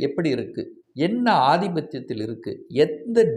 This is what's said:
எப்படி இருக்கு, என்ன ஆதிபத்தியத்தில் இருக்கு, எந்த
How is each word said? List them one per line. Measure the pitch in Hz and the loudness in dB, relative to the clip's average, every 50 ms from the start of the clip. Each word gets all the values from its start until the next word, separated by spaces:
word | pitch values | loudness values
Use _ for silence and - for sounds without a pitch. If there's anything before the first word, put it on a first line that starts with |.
| - | -2
எப்படி | 139 - 180 165 151 | -2 -2 0 0 0
இருக்கு, | 127 117 107 - - - - - - - - _ - 127 156 | 0 -2 -4 -6 -6 -10 -10 -10 -12 -20 -20 _ -4 -2 -2
என்ன | 185 233 247 247 233 202 147 127 | 0 0 0 2 2 4 4 4
ஆதிபத்தியத்தில் | 139 156 175 202 185 170 156 - - - - - - 120 107 107 | 4 4 4 2 0 -2 -4 -6 -6 -8 -10 -8 -8 -6 -6 -6
இருக்கு, | 113 113 - - - - - - - 113 131 156 | -6 -6 -8 -8 -10 -10 -10 -10 -4 2 2 2
எந்த | - - - - 240 226 233 226 - 113 | 2 2 -6 -6 0 4 4 4 4 4